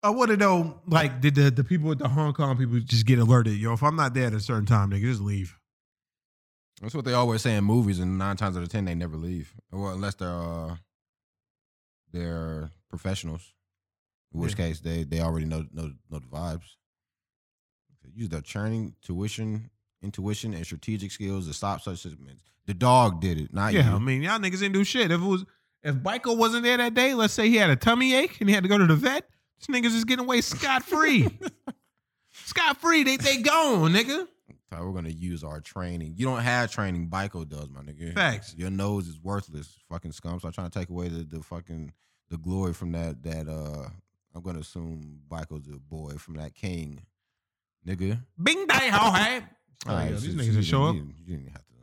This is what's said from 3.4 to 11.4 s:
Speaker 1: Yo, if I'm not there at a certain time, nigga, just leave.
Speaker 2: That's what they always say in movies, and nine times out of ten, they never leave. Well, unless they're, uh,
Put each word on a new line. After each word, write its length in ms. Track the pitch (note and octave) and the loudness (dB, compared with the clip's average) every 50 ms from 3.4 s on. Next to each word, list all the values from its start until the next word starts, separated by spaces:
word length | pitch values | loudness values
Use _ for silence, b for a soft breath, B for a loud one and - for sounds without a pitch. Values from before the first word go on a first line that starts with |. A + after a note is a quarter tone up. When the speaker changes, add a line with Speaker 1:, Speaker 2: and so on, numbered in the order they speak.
| A#2 A2+ G#2 G2+ | 6 4 0 0
Speaker 1:
Yo, 140 | G#2+ A#2 A#2 | 0 -2 -2
if 100 | A2 C#3+ | 2 2
I'm 140 | D3 D#3 | 2 2
not 180 | D#3+ D3+ C3 A#2+ | 2 0 0 2
there 140 | C3 B2+ A#2+ | 0 0 0
at 40 | G#2+ | 0
a 80 | G#2+ | -2
certain 260 | G2+ - A#2 A2 G#2 | -2 -2 -2 0 2
time, 240 | G2 A#2+ G#2+ G2 G2 | 4 4 4 4 4
nigga, 120 | G2 G2 G2+ | 0 0 0
just 180 | B2 B2+ G#2+ | 0 -2 -2
leave. 380 | G2 G2+ G2+ G2 F#2 E2+ - _ _ _ _ _ _ _ _ _ _ _ _ _ _ _ _ _ _ _ _ _ _ _ _ _ | -2 -2 -2 -2 -4 -6 -10 _ _ _ _ _ _ _ _ _ _ _ _ _ _ _ _ _ _ _ _ _ _ _ _ _
Speaker 2:
That's 140 | F#2+ G#2+ - | -14 -10 -8
what 100 | D#3 B2 | -6 -4
they 80 | B2+ B2 | 0 2
always 280 | B2 B2 A#2+ A2+ A2+ - | 2 4 4 2 0 2
say 140 | B2 A2+ | 2 2
in 80 | G#2 G2+ | 2 4
movies, 340 | G2+ A2 B2 A#2+ G2+ G2 F2+ | 4 4 4 4 4 2 0
and 180 | F2+ F2+ F#2+ F#2 | 0 -2 -2 -2
nine 180 | F#2+ G2 G2 | -2 -2 -2
times 200 | F#2+ A2 G2+ F#2 | -2 -2 -4 -2
out 60 | F2+ F2 | -4 -6
of 60 | E2+ | -4
ten, 160 | - A2 G2 | -4 -4 -4
they 100 | F#2 E2+ | -2 -4
never 220 | E2+ F2 E2+ D#2 | -4 -6 -6 -6
leave. 360 | D#2 D#2+ F2 F2+ F2 D2+ - _ - _ _ - | -8 -8 -6 -8 -8 -10 -12 _ -20 _ _ -10
Well, 180 | F#2 G2 G2 | -8 -8 -6
unless 240 | F#2 F#2 G2 G2+ F#2+ | -6 -6 -6 -6 -6
they're, 140 | _ F#2+ F2+ F2 | _ -8 -6 -6
uh, 440 | F2 E2+ E2+ E2+ E2+ E2 D#2+ E2+ E2 F2+ _ _ _ _ _ _ _ _ _ _ _ | -6 -6 -6 -8 -8 -8 -10 -10 -12 -14 _ _ _ _ _ _ _ _ _ _ _